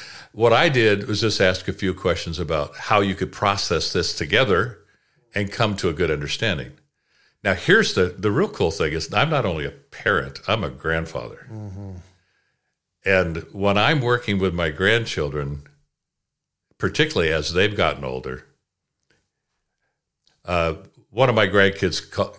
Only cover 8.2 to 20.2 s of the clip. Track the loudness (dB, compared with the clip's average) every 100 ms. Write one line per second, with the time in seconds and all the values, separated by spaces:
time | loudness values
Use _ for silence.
8.2 | 0 0 0 0 0 0 -2 -2 -2 0
9.2 | 0 0 -2 -2 -6 -10 _ -6 0 0
10.2 | -2 -8 -4 -2 -2 -6 -4 -2 -4 -8
11.2 | -10 -14 -16 -14 -12 -12 -12 -14 -18 _
12.2 | _ _ _ _ _ _ _ _ 2 2
13.2 | 2 -2 -8 -2 2 4 4 2 2 0
14.2 | 0 0 0 0 -2 0 2 2 0 -4
15.2 | -4 -4 -6 -8 -14 _ _ _ _ _
16.2 | _ _ _ _ _ -6 -2 0 0 2
17.2 | 0 0 -2 0 0 2 0 -2 -6 -8
18.2 | -8 -12 -14 _ _ _ _ _ _ _
19.2 | _ _ _ _ _ _ _ _ _ _